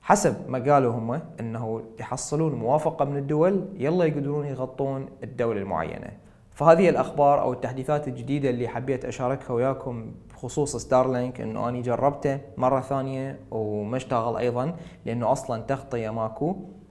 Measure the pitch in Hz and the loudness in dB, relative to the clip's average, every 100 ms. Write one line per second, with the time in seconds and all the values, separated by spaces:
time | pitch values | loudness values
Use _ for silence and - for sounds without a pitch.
0 | - 208 170 104 - 127 123 143 127 117 | 4 4 4 0 -4 -4 4 4 4 0
1 | 113 135 160 - 117 113 117 113 - - | -4 -6 -8 -10 -8 -6 -6 -6 -8 -12
2 | 117 127 - 151 160 - 113 147 156 156 | -8 -8 -4 0 0 0 2 2 2 0
3 | 139 143 139 151 175 196 - - 135 180 | 0 0 0 4 4 2 -2 -4 0 2
4 | 165 147 139 147 147 131 127 - 139 135 | 2 2 -2 -2 -4 -4 -6 -4 -4 -2
5 | 135 - 120 123 117 107 98 82 80 - | -8 -12 -14 -2 -2 0 -2 -2 -2 -6
6 | - - - - - - 151 165 185 127 | -12 -14 -20 -20 -20 4 8 10 8 6
7 | 127 147 143 143 127 123 120 127 127 147 | 2 4 6 6 4 0 -4 -4 0 0
8 | 147 123 120 143 139 120 117 117 131 127 | 0 -6 -2 0 0 0 -2 -4 -2 -2
9 | 127 113 123 139 - 120 127 131 131 120 | -4 -4 -2 -2 -2 0 0 0 -6 -8
10 | 110 - - - 123 - 143 120 - 127 | -10 -14 -18 -12 -6 -2 -2 -2 2 4
11 | 127 127 127 123 113 107 113 123 120 117 | 4 2 -2 -4 -6 -4 -4 -4 -2 2
12 | 135 139 147 139 - - 127 135 131 135 | 2 2 -2 -2 -6 0 2 2 0 -4
13 | 135 135 135 135 - 113 107 104 104 127 | -2 -6 -6 -8 -8 -4 -4 -4 -4 -4
14 | 127 123 117 110 123 117 139 170 - - | -2 -2 0 0 0 0 -2 -4 -12 -12
15 | - 117 113 139 - 113 110 135 - 120 | -6 -2 2 0 0 -6 -4 -6 -4 -4
16 | 110 113 110 - 147 196 - - - | -4 -4 -4 -2 -4 -4 -8 -18 -20